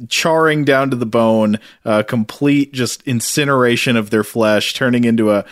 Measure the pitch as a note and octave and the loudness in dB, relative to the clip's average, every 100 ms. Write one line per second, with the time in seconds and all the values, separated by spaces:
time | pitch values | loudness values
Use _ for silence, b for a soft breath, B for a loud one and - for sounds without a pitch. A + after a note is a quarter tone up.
0 | A#2+ - E3+ D#3+ D#3+ D3+ C#3+ C3+ C3+ B2 | -8 -4 0 2 2 0 2 2 0 -2
1 | A#2 A#2 A2+ A2 G#2+ G#2+ B B - G#2+ | -2 0 2 2 2 -2 B B -2 -2
2 | G#2+ A#2+ G#2+ - C#3+ C#3+ C#3 B2+ A#2+ - | 0 -4 -4 -2 0 0 0 -4 -6 -6
3 | - A#2+ - - C#3+ C#3 B2 A#2+ C#3 A#2 | -6 -4 -2 -2 0 2 2 2 0 0
4 | G#2 A2 G#2 A#2 G#2+ G#2+ - - C3 B2 | 0 -2 -2 0 2 2 -2 -2 -2 0
5 | A#2+ A2+ G#2+ G2+ F#2+ | 0 2 2 0 -2